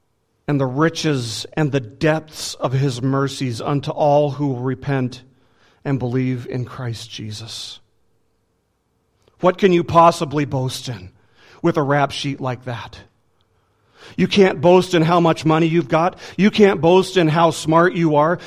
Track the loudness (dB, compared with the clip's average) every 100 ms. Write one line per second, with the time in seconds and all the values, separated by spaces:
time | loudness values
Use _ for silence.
0 | _ _ _ _ -4 -2 -2 0 -2 0
1 | -2 -2 -4 -10 -8 -4 -2 -2 -6 -2
2 | 0 0 -4 -12 -12 -6 -4 -2 -2 -2
3 | -2 -2 -2 -4 -8 -6 -4 -4 -4 -2
4 | 2 2 0 -2 -4 -4 -6 -6 -4 -4
5 | -4 -8 -20 _ _ _ _ _ -6 -4
6 | -2 -2 -2 -4 -6 -8 -8 -10 -10 -10
7 | -12 -14 -12 -12 -14 -14 -16 -18 _ _
8 | _ _ _ _ _ _ _ _ _ _
9 | _ _ _ _ -2 4 4 4 2 6
10 | 6 4 -2 -4 -4 -4 -4 -8 -10 -12
11 | -16 _ _ _ _ -4 -2 0 0 0
12 | 0 -2 -8 -6 -8 -8 -10 -12 -14 -20
13 | -20 _ _ _ _ _ _ _ _ _
14 | -10 -2 0 4 4 4 4 4 4 2
15 | 4 4 2 2 2 2 2 0 0 0
16 | 0 -4 -8 0 2 4 4 4 4 4
17 | 4 2 2 2 2 0 2 4 4 2
18 | 2 2 2 -2